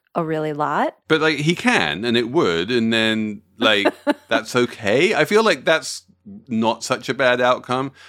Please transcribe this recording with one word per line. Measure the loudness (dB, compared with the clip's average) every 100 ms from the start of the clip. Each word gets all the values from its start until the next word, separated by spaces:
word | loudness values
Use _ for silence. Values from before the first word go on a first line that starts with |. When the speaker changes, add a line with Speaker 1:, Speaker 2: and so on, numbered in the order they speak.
| _
Speaker 1:
a | -6
really | -4 -4 -4
lot. | -4 -4 -2 -4 -6 _
Speaker 2:
But, | 0
like, | 2 0
he | 0
can, | 0 0 0 0 -2
and | 0 0
it | 0
would, | 0 2 0 0
and | 0 0
then, | 2 0 0 -4 -8 -16 _
like, | 2 4 2 -2 -4
Speaker 1:
<laughs> | -6 _
Speaker 2:
that's | -2 0 0
okay. | 0 -2 0 2 2
I | 2 2
feel | 2
like | 2 0
that's | 0 0 -2 -12 -16 _ -20 -20 -6
not | 0 0 0
such | -4 -6 -4
a |
bad | 0 2 4
outcome. | 2 0 -2 -4 -4 -10